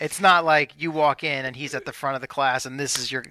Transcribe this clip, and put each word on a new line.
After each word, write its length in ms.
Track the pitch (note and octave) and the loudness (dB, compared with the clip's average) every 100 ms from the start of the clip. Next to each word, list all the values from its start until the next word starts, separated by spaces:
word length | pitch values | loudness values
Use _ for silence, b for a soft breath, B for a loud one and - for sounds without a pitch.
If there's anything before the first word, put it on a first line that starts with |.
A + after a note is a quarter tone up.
it's 180 | D3 - | -8 2
not 240 | F#3+ F3 | 6 6
like 280 | E3 D3+ C#3+ C#3+ | 6 4 2 -4
you 140 | E3 | -6
walk 340 | D#3 D3+ C3+ | 2 2 2
in 220 | D#3+ C#3 C3 | -2 -4 -6
and 100 | B2+ | -8
he's 180 | C#3+ | -8
at 120 | B2+ C3+ | -8 -8
the 80 | |
front 200 | - C#3 | -6 -4
of 60 | C3+ | -4
the 60 | A#2+ | -6
class 400 | - C3+ B2+ B2+ | 0 0 0 -2
and 120 | C3 | -6
this 200 | C3+ - | -4 -4
is 120 | A#2+ | -4
your, 140 | C3 A#2 | -6 -8